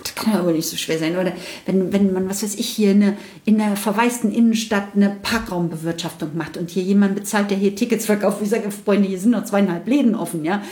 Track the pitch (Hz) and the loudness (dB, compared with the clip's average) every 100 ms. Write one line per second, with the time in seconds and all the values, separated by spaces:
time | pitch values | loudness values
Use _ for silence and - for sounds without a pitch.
0 | - - 220 190 175 160 160 170 - 160 | -12 -6 0 2 2 0 -2 -6 -4 -2
1 | 160 175 180 - - - - 190 180 196 | 0 0 -2 -4 -10 -10 -2 0 2 2
2 | 196 185 190 196 208 - 226 - 208 202 | 2 2 -2 -4 -6 -6 -6 0 4 4
3 | 202 202 - - - 214 214 202 220 202 | 4 0 -8 -6 0 2 2 0 0 2
4 | 240 247 214 233 233 214 - 202 202 202 | 2 2 0 2 4 2 0 -2 0 2
5 | 202 - - 226 - 180 170 160 160 165 | 2 0 -4 -4 -4 -2 -2 -4 -6 -6
6 | 165 - 160 160 156 - 170 196 185 202 | -8 -8 -6 -6 -6 -8 -6 -2 2 4
7 | 196 196 - 214 202 196 196 202 240 220 | 4 2 -2 -2 0 0 0 0 0 0
8 | - 208 190 202 208 220 202 - - 202 | 0 0 0 0 0 -2 -2 -4 0 2
9 | 196 185 214 214 - 202 190 170 220 285 | 2 2 2 2 0 2 2 0 0 2
10 | 240 - - 165 156 202 - | 4 2 -2 -4 -2 -2 -4